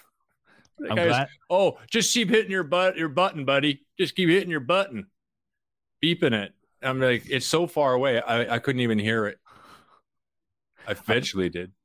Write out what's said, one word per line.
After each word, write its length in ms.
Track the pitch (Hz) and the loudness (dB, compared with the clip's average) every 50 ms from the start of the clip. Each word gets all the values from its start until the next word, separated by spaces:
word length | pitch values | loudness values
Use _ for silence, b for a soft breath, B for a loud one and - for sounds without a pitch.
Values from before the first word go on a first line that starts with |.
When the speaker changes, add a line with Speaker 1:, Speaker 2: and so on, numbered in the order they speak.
| - _ _ _ _ _ _ _ _ b b b b b _ - | -14 _ _ _ _ _ _ _ _ b b b b b _ -10
Speaker 1:
the 100 | 302 - | -4 -2
Speaker 2:
I'm 60 | 110 | 0
Speaker 1:
guy's, 120 | 175 170 170 | 2 2 2
Speaker 2:
glad 200 | 139 131 139 - - _ _ - | 2 2 0 -2 -6 _ _ -2
Speaker 1:
"Oh, 280 | 175 196 196 165 - B B B | 0 2 2 2 0 B B B
just 220 | - 226 190 - - | -2 0 0 0 0
keep 160 | 240 226 175 | 0 0 2
hitting 220 | 233 220 208 185 | 2 2 2 0
your 120 | 190 190 170 | -2 -4 -2
butt, 340 | 139 170 180 185 185 185 160 | 0 0 2 2 2 0 0
your 120 | 160 156 | -4 -2
button, 360 | 131 175 185 190 185 156 135 | 0 2 0 0 0 -2 -2
buddy. 400 | 131 139 139 143 151 139 - _ _ _ - | 0 0 2 2 0 -2 -4 _ _ _ -4
Just 160 | 185 139 - | -4 -4 -2
keep 120 | - 185 160 | 0 2 4
hitting 200 | 170 196 - 180 | 4 2 2 0
your 100 | 165 147 | -4 -4
button, 460 | 123 120 175 196 196 196 123 104 95 - _ _ _ _ _ _ _ _ _ _ _ _ _ _ _ _ _ - - | -2 0 0 0 0 -2 -6 -12 -12 -12 _ _ _ _ _ _ _ _ _ _ _ _ _ _ _ _ _ -4 -2
beeping 300 | 165 170 170 170 139 113 | -2 0 2 0 0 0
it." 200 | 104 98 90 _ _ _ _ _ _ | 0 -2 -4 _ _ _ _ _ _
I'm 180 | - 131 131 131 | -6 -4 -2 0
like, 260 | 131 127 120 110 - - | 2 2 2 0 -2 -4
"It's 160 | 139 127 - | -4 -4 -2
so 220 | - - 160 175 165 | 0 0 0 0 0
far 260 | - 156 147 131 127 | 0 0 2 2 2
away, 280 | 127 135 139 120 117 | 2 2 2 0 0
I, 340 | - - 117 117 117 104 120 | 0 0 0 0 0 0 -2
I 40 | 117 | -2
couldn't 220 | - 139 131 123 | -2 -2 -2 0
even 180 | 123 117 110 107 | 0 0 0 0
hear 280 | 101 110 113 113 107 104 | 0 0 0 0 -2 -4
it." 100 | - - _ B B B B B B B B B B B B _ _ _ _ _ _ _ _ _ _ _ _ _ _ _ - 107 | -6 -10 _ B B B B B B B B B B B B _ _ _ _ _ _ _ _ _ _ _ _ _ _ _ -10 -10
I 40 | |
eventually 580 | 101 - - - 110 123 127 - - 95 92 87 | -10 -6 -2 -2 -2 0 -2 -2 -2 -2 -2 -2
did. 220 | 87 87 90 92 - _ _ | -4 -6 -12 -12 -16 _ _